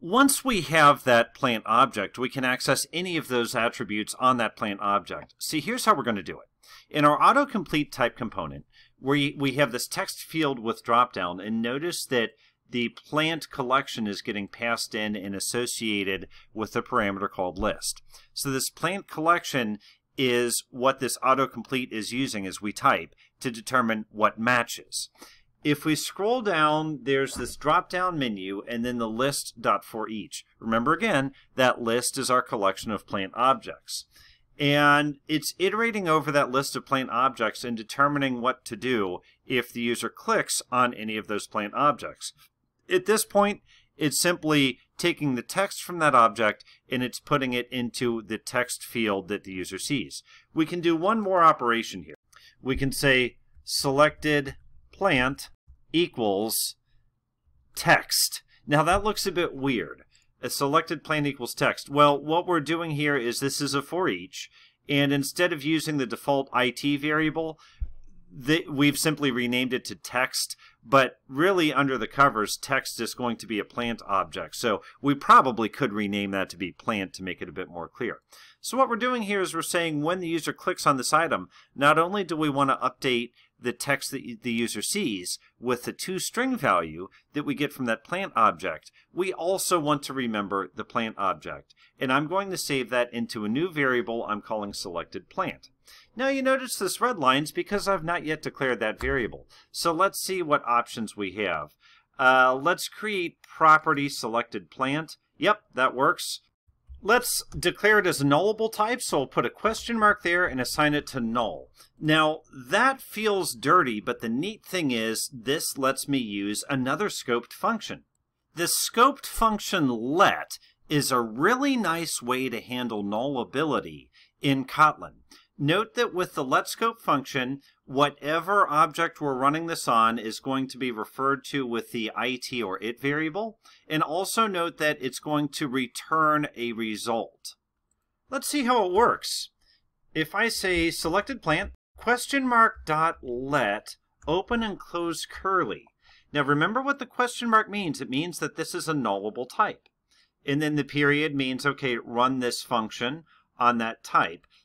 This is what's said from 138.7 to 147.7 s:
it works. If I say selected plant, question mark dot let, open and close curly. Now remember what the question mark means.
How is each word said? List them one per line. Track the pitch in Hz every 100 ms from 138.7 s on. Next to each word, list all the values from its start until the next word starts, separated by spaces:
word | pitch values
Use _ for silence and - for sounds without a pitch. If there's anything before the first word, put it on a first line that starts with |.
| 247 185
it |
works. | 190 233 98 - - - _ _ _ _ _ _
If | 156 156
I | 196 226
say | - 190 175 165
selected | 156 165 190 202 247
plant, | 160 156 202 - _ -
question | 226 247 - 277 254
mark | 233 220 - -
dot | 156 165 -
let, | 131 123 135 143 107 104 - - _ _ -
open | 175 - 240
and | 220 185
close | - 175 170 156 -
curly. | - 190 190 123 82 - _ _ _ _
Now | 147
remember | 139 147 170 247
what | 269 277
the | 254
question | - 240 - 233
mark | 220
means. | 202